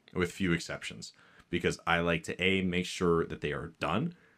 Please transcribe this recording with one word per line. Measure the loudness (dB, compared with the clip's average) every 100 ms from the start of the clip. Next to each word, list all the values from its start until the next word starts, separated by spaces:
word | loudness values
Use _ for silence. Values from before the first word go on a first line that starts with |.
| -10
with | -4 -2
few | 0 0
exceptions. | 0 -2 -8 -10 -12 -16 -18 -20 -20 -4
Because | 0 0 0 2
I | 2
like | 4 0
to, | -2 0
A, | 2 4
make | 2 0 -2
sure | 0 4 4 2
that | -2
they | -4
are | -4 -6 -4
done, | -2 0 -2 -6 _